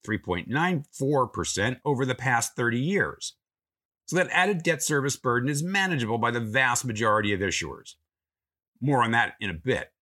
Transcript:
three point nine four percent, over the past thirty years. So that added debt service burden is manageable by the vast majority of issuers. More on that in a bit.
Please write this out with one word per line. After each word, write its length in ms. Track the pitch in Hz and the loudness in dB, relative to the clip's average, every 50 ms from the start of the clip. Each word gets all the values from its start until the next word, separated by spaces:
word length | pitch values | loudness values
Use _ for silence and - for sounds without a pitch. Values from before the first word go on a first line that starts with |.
| _ | _
three 120 | - 110 101 | -2 -4 -4
point 300 | - - 90 90 - - | -2 -2 -4 -4 -4 -2
nine 380 | 113 143 165 180 185 156 139 _ | -2 0 0 2 0 -2 -4 _
four 380 | - - 139 135 147 139 127 110 | -8 -4 -2 0 2 2 2 0
percent, 520 | - - - - - - 98 117 127 127 _ | 0 -4 -4 -2 0 0 0 0 0 -2 _
over 220 | 151 143 120 135 | -2 0 0 0
the 100 | 131 127 | -2 -2
past 400 | - 127 135 123 117 120 - - | -2 0 0 2 2 0 -2 -4
thirty 240 | - 123 120 113 120 | -2 0 0 0 0
years. 560 | 131 160 202 196 117 76 - - - - - _ _ _ _ _ _ _ _ _ _ _ _ _ _ | 0 0 2 0 0 0 -2 -8 -12 -14 -14 _ _ _ _ _ _ _ _ _ _ _ _ _ _
So 100 | - 123 | -4 0
that 140 | 175 180 131 | 0 0 2
added 320 | - 165 185 190 208 170 160 | 2 2 2 2 0 0 0
debt 180 | 170 160 147 | -2 -2 0
service 360 | - - 156 143 135 139 135 - | 0 0 0 0 0 -2 -4 -2
burden 320 | _ 127 120 123 120 135 | _ 0 0 2 0 0
is 120 | 147 143 | -2 -2
manageable 560 | 156 175 196 196 190 190 175 139 120 107 113 117 | -4 -2 0 0 0 2 0 0 0 0 0 0
by 140 | 113 117 | 0 0
the 80 | 117 120 | 0 0
vast 460 | 117 110 107 135 131 127 120 120 - | -2 -2 0 2 2 2 2 0 -2
majority 480 | 127 110 104 117 110 104 107 107 104 104 | -4 -4 0 2 2 2 2 2 0 0
of 80 | 92 | 0
issuers. 540 | 98 95 82 - - 73 67 - - - - _ _ _ _ _ _ _ _ _ _ _ _ _ _ _ _ _ | 0 0 0 -2 -4 -6 -8 -12 -16 -20 -20 _ _ _ _ _ _ _ _ _ _ _ _ _ _ _ _ _
More 240 | 120 139 143 127 120 | -2 2 4 4 4
on 80 | 113 | 4
that 220 | 113 117 113 95 - _ | 4 4 2 2 -2 _
in 80 | - 101 | -6 -6
a 40 | 87 | -6
bit. 380 | 78 - 127 123 78 62 - _ _ | -4 -2 -2 -2 -2 -2 -8 _ _